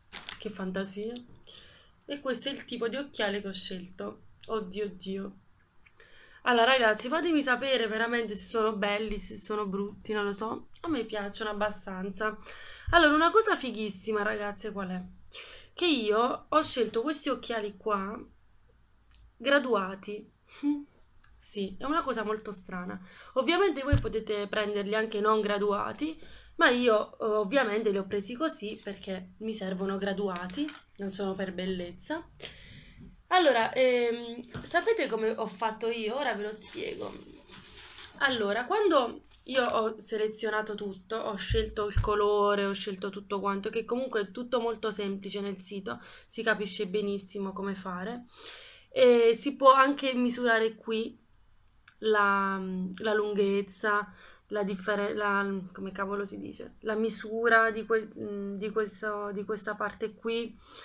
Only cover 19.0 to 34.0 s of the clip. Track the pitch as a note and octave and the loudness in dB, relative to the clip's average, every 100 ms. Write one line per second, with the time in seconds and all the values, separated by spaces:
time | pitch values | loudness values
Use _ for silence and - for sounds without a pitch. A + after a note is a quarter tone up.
19 | _ - - - A#3+ C#4+ B3+ G#3 F#3+ G3 | _ -20 -20 -6 2 4 4 2 0 -6
20 | G3+ G#3+ A3 _ _ - D4 D4 C#4+ _ | -10 -12 -12 _ _ -4 0 0 -4 _
21 | - - - - - G#3 F#3+ G3 C4 D#4+ | -20 -20 -20 -18 -10 -6 -6 -4 -2 0
22 | D4 A#3 G#3 G#3+ G#3+ F#3+ - F#3 F3+ G3+ | 0 -2 -2 -4 -6 -12 -10 -8 -8 -10
23 | - - - C4 B3 F4 G4+ C#4+ C4+ C#4+ | -14 -20 -4 0 2 4 4 0 2 2
24 | A3+ G#3+ A3 G#3 G3+ G#3+ G#3 G#3 G3+ G#3+ | 2 -4 -2 -4 -2 -2 0 -2 0 0
25 | A3 G#3+ G#3+ A3 G3+ G#3 G#3 G3+ - A3 | 0 0 2 4 2 2 2 0 -2 -4
26 | D4+ D#4 - - - - D#4+ B3 B3 G#3+ | -6 -6 -14 -18 -12 2 4 6 6 4
27 | - - A3+ G#3+ G3 C#4 A3+ G#3+ A3 G3 | 2 -2 0 2 2 2 2 2 2 0
28 | F#3+ G#3 G3+ A#3+ D#4 - G#3 G#3+ G#3 G3 | 0 -4 -4 -2 -4 -2 -8 -8 -10 -10
29 | - F#3 - - A3 G#3+ F#3+ F#3 G3 G3 | -8 -8 -10 -10 -8 -4 -4 -2 -2 0
30 | G3+ F#3+ G3+ F3 F#3 A3+ D4+ - - - | -2 0 -2 -2 -6 -4 -6 -6 -18 -10
31 | G3 F#3+ G3 F#3+ F#3+ F3+ F#3 F#3 F3 F3 | -8 -4 -4 -2 -4 -4 -4 -4 -6 -10
32 | - D#4+ - - - - - - - - | -6 -6 -8 -14 -16 -16 -20 -20 -20 -20
33 | - - - F#4 D#4 A#3 A3 - B3+ B3 | -20 -20 2 6 8 6 4 4 6 6